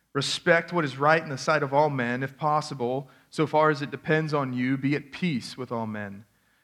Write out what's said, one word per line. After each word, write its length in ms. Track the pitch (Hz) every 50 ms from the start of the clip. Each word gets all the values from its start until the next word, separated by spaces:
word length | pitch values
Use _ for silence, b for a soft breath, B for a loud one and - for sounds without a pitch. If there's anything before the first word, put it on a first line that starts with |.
| _ _ -
Respect 580 | 139 139 - - - - 180 170 165 165 -
what 140 | 175 175 156
is 120 | 139 123 135
right 240 | 143 151 160 165
in 80 | 165 165
the 80 | 139 127
sight 260 | - - 156 147 147
of 100 | 135 139
all 160 | 143 151 151
men. 340 | 143 131 120 120 123 127 135
If 140 | 135 139 -
possible, 720 | 160 151 151 151 147 - 147 135 123 120 127 135 143 b b b b b
so 180 | - - 160 135
far 220 | - 151 156 156
as 120 | 156 139
it 100 | 143 123
depends 420 | - 131 - - 156 156 160 151 151
on 200 | 147 139 131 127
you, 240 | 123 123 127 135 131
be 180 | 135 139 147
at 160 | 135 - -
peace 460 | - - 190 175 151 117 - - - -
with 140 | 127 117
all 160 | 123 117 113 110
men. 380 | 107 107 104 101 98 101 113 _ _ _ _ _ _ _